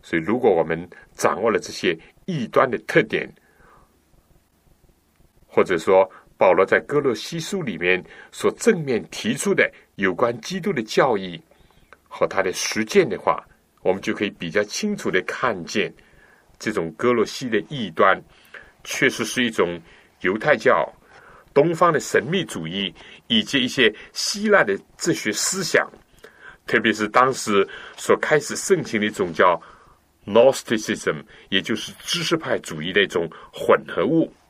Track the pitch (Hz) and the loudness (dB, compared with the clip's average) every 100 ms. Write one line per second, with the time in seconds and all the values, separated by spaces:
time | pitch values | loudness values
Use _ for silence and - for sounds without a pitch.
0 | - 85 80 123 123 85 80 82 87 - | -2 -4 -2 2 4 4 0 -4 -6 -18
1 | - - 113 - 113 95 - - 98 82 | -20 -2 -2 0 0 -2 -4 -4 -4 -4
2 | - _ - 165 110 - 127 113 - 170 | -10 _ -8 -6 0 0 0 -2 0 0
3 | 110 82 - - _ _ - _ _ _ | 0 -4 -6 -14 _ _ -20 _ _ _
4 | _ _ _ _ _ _ _ _ _ _ | _ _ _ _ _ _ _ _ _ _
5 | _ _ _ _ _ - 101 87 101 95 | _ _ _ _ _ 0 2 0 4 4
6 | 95 - _ _ 98 87 95 110 - 143 | 4 -2 _ _ 4 6 4 2 2 0
7 | 135 107 - 165 160 202 139 80 87 92 | 0 -2 -6 -10 -6 -6 -6 -2 0 0
8 | - - - - 104 - 240 185 139 113 | -2 -20 -20 -2 -2 0 0 0 0 -4
9 | 82 - 104 135 202 170 107 - _ - | -4 -8 -6 -2 0 2 0 -2 _ -4
10 | 95 85 120 117 - 185 185 147 110 - | -2 0 -2 -2 -10 -6 -4 -4 -2 0
11 | 143 104 92 82 _ _ _ _ _ - | 2 0 -4 -14 _ _ _ _ _ -20
12 | _ - 85 101 92 87 - 107 110 202 | _ -4 -2 0 -2 -2 -6 -4 2 2
13 | 143 87 - 78 - _ _ _ 90 95 | 2 0 -2 -2 -6 _ _ _ -2 0
14 | 110 101 101 - 85 98 104 - 208 202 | -2 -2 -4 -4 -4 -2 -2 -4 -4 -4
15 | - 90 - - 127 98 80 110 87 - | -2 -2 -2 -4 -4 -4 -4 -4 -4 -8
16 | _ _ _ _ _ _ 117 104 82 80 | _ _ _ _ _ _ -4 -2 -4 -2
17 | 120 120 101 - 127 107 - 143 101 80 | 0 2 0 -4 -4 -4 -4 -8 -8 2
18 | 104 185 - _ _ - - _ - - | 4 4 -4 _ _ -20 -20 _ -12 0
19 | 135 - 110 - 120 110 87 87 - - | 0 0 -6 -2 -2 0 -2 -2 -14 -20
20 | _ _ 90 107 151 123 127 90 - - | _ _ -4 -2 0 2 4 2 0 -8
21 | _ - - - _ - 156 165 175 147 | _ -20 -20 -20 _ 2 2 4 2 2
22 | - 104 110 190 160 98 80 95 98 80 | 0 -2 0 -4 -4 -8 -8 -6 -6 -8
23 | - - _ 113 101 139 123 - 110 - | -20 -20 _ -2 0 -2 -2 2 2 2
24 | - - - 202 214 196 139 98 - - | -14 -8 -6 -4 2 4 4 -2 -6 -6
25 | 180 147 107 101 - 95 85 - - - | -2 -2 -2 -4 -4 -4 0 0 -2 -10
26 | _ _ - _ - - - 120 110 107 | _ _ -20 _ -20 -20 -2 0 2 0
27 | 107 127 127 127 - 101 - - - - | 2 2 2 0 0 0 0 -4 -18 -12
28 | - 104 - 151 147 110 - 185 117 110 | 0 0 2 0 0 -8 0 0 0 -2
29 | 107 107 92 82 92 85 - - _ _ | -2 -2 -6 4 4 4 -6 -20 _ _
30 | _ _ - 104 127 131 - 110 - 107 | _ _ 2 6 6 4 -4 -4 -2 -4
31 | - 76 - - - 98 90 110 - - | -4 -6 -10 -20 -4 -4 -2 -6 -8 -14
32 | - 170 160 160 135 101 - 80 80 95 | -8 -6 -2 -4 -2 -6 -4 -8 -2 0
33 | 95 87 85 - - - - 87 - - | 2 0 -4 -10 -20 -6 2 2 2 -2
34 | 85 165 - _ _ | 2 2 0 _ _